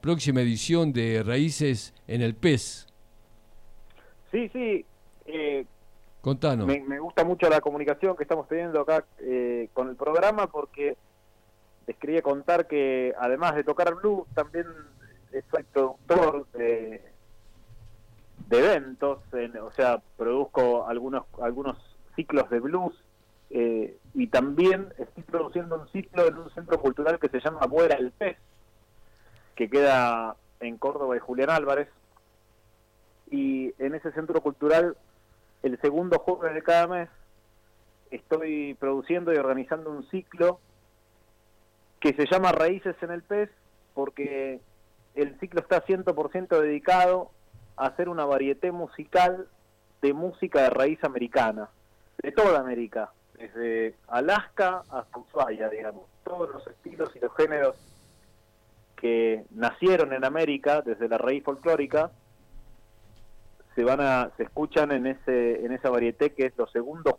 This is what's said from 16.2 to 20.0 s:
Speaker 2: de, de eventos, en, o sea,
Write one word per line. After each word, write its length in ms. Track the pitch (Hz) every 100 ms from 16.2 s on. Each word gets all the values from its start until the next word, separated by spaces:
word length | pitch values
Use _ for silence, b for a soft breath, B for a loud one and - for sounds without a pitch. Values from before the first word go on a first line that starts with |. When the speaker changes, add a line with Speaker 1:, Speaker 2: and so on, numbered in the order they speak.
| 160 143 135
Speaker 2:
de, 500 | 120 117 113 110 110 - - - - - - - - - - - - - - -
de 100 | 117
eventos, 600 | 165 175 135 131 143 139 -
en, 240 | 127 120 117
o 140 | 110
sea, 300 | - 127 117